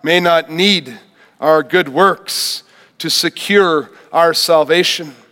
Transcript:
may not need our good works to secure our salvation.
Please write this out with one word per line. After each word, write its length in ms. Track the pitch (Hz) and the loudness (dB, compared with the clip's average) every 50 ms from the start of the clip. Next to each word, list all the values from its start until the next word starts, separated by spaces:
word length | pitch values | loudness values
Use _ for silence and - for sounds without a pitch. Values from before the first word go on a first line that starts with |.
may 180 | - 156 170 180 | 0 0 0 0
not 280 | 175 175 170 165 160 156 | 2 2 0 0 0 -4
need 460 | 156 165 185 208 202 175 139 123 117 107 - _ _ _ _ _ _ _ | -4 -2 0 0 0 0 -4 -10 -20 -20 -20 _ _ _ _ _ _ _
our 220 | - 151 156 156 | 0 2 2 2
good 260 | 147 - - 180 196 143 | 0 0 0 -2 -2 0
works 720 | 131 156 190 196 175 - - - - - - - - - _ _ _ _ _ _ _ _ | 0 2 2 2 2 -2 -10 -10 -8 -8 -6 -8 -8 -12 _ _ _ _ _ _ _ _
to 120 | - 160 | -6 -4
secure 800 | - - - 165 - - - - 202 202 196 175 160 151 127 - - - - _ | -4 -2 -2 -4 -6 -8 -4 0 2 2 4 2 0 -2 -4 -6 -18 -20 -20 _
our 200 | - 160 170 170 | 0 2 2 2
salvation. 840 | 156 - - - 170 156 151 135 160 175 175 - - - 170 151 135 - _ _ | 2 -2 0 2 2 2 2 2 2 0 2 -2 -4 -6 -10 -14 -16 -20 _ _